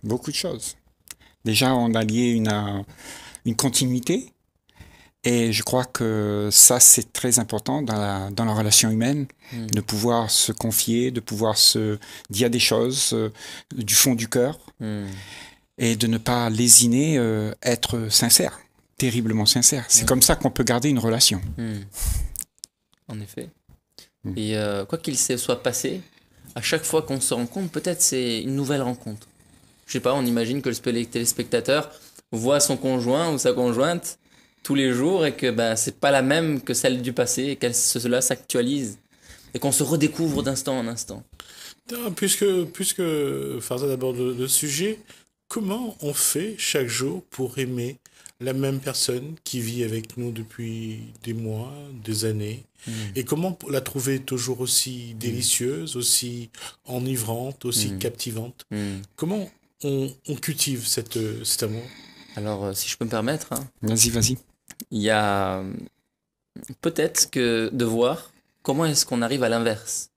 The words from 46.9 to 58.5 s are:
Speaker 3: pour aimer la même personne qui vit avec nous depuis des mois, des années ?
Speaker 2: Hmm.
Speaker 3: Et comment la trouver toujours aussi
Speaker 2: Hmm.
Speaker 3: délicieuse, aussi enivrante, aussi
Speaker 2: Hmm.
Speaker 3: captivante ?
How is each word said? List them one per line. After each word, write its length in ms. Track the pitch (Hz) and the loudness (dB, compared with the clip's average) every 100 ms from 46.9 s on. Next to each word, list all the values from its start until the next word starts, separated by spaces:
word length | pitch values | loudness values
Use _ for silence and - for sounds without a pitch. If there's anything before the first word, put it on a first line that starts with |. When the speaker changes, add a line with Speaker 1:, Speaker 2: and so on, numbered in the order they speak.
| 113 131 185 - | -2 -4 -4 -10
Speaker 3:
pour 280 | - 127 143 | -6 -6 -4
aimer 360 | 127 127 120 135 - _ - - | -4 -2 -4 -8 -20 _ -20 -10
la 100 | 127 | -6
même 300 | 135 139 139 | -2 -2 -2
personne 540 | 139 127 - 123 143 160 - | -4 -2 -2 -2 -4 -12 -8
qui 160 | 127 | -6
vit 240 | 113 120 117 | -4 -2 -2
avec 320 | 110 113 - | -4 -6 -8
nous 140 | 120 | -8
depuis 640 | 113 110 - 117 113 113 110 113 113 | -8 -10 -10 -8 -8 -8 -10 -14 -14
des 100 | 120 | -8
mois, 380 | 113 113 110 123 143 143 131 | -6 -4 -6 -8 -12 -16 -14
des 220 | 107 107 110 | -6 -2 -2
années ? 380 | 107 104 117 - _ - | -2 -4 -10 -14 _ -12
Speaker 2:
Hmm. 40 | 113 107 101 | -8 -6 -6
Speaker 3:
Et 80 | |
comment 340 | 123 151 180 175 - | -2 -2 -2 -4 -4
la 100 | 139 | -4
trouver 400 | 131 139 127 135 | -4 -4 -2 -2
toujours 400 | 135 127 117 123 | -2 -4 -4 -4
aussi 540 | 123 - - 123 117 | 0 0 0 -6 -12
Speaker 2:
Hmm. 60 | 113 | -8
Speaker 3:
délicieuse, 760 | 117 117 123 - 123 151 160 185 | -6 -2 0 0 0 -4 -6 -4
aussi 540 | 120 - 120 120 117 - - - | 0 0 -2 -8 -12 -14 -16 -18
enivrante, 800 | - 127 127 131 110 113 127 127 | -8 -4 -2 -2 -2 -4 -6 -8
aussi 240 | 123 110 107 | -4 -2 -2
Speaker 2:
Hmm. 60 | 98 | -2
Speaker 3:
captivante ? 680 | 110 - - 110 117 | -6 -6 -8 -6 -10